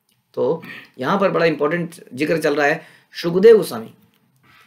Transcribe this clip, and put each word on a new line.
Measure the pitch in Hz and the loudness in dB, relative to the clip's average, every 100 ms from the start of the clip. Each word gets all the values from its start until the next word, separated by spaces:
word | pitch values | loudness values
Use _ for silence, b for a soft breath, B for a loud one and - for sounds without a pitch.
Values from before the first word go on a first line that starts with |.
| _ _ _ | _ _ _
तो | - 123 165 B B B - | -6 -4 -4 B B B -10
यहाँ | 127 190 | -4 -2
पर | 190 | -2
बड़ा | 165 170 | 0 0
इंपॉर्टेंट | 147 147 175 170 - - | 0 -2 -2 -6 -12 -16
जिक्र | 123 151 165 | -6 -2 -2
चल | 156 147 | -2 0
रहा | 143 | 0
है। | 160 B B B | -2 B B B
सुखदेव | - 175 175 214 220 | -10 -4 4 8 8
गोस्वामी | 170 117 113 - _ _ _ _ b b | 4 -8 -12 -18 _ _ _ _ b b